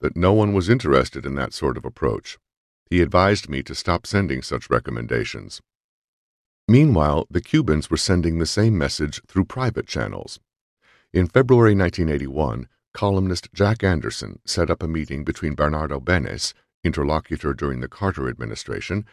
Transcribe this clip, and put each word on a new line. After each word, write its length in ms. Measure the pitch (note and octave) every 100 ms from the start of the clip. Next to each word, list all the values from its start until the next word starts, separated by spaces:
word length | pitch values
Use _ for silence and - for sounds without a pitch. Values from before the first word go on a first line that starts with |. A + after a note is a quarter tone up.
that 160 | - -
no 160 | F2+
one 220 | G#2+ G#2 G2+
was 160 | F2
interested 560 | B2+ D2+ C2+ C2 C#2 B1+
in 80 | C#2
that 180 | C2
sort 240 | - C#2+ C2+
of 80 | C2
approach. 540 | - C#2+ G#1 - - _ _ _ _ -
He 120 | F2+
advised 460 | D#2+ F2+ F#2+ G#2 -
me 140 | C#2 C2+
to 100 | D2+
stop 320 | - F2 -
sending 360 | G#2 F2+ C2
such 280 | - B1+ -
recommendations. 920 | A#1+ B1+ A#1 A1+ A#1+ A1+ G#1+ G1+ - _ _ _ _ _ _ _ _ _ _ -
Meanwhile, 600 | A#2+ D#3 F#2 D2 D2 -
the 120 | F2+
Cubans 480 | - D#3 A#2 D#2 -
were 80 | -
sending 400 | - F2+ E2 E2
the 80 | D#2+
same 300 | - A2 G2+
message 440 | C#2 - D2+ - -
through 160 | F#2+ F#2+
private 420 | - B2+ - -
channels. 540 | - G#1 G1+ - - _ _ _ _ _ _ _
In 140 | - F2+
February 480 | B2+ B2+ B2 A2+ G2+
nineteen 340 | F2 F2 D#2+
eighty-one, 580 | D2 C#2 C2+ C#2+ A1+ B1+ _ _ -
columnist 580 | G2+ G2 F#2+ F2+ - -
Jack 300 | G2+ A2+ F#2+
Anderson 560 | E2 A1+ - G1+ G1+ -
set 240 | - D#2+
up 120 | E2
a 60 | E2
meeting 340 | D#2+ D2+ C#2
between 320 | D2+ - D#2 D2+
Bernardo 460 | D2 D#2 D#2 C#2
Benes, 540 | B1+ F2+ A1 - - - _ _
interlocutor 720 | E2+ D2+ C#2+ D#2 - D#2 D2+ C2
during 260 | D2 B1+
the 80 | B1
Carter 400 | - G2 E2 C2
administration, 760 | A#1+ A1+ A1 - - - G2 G#2+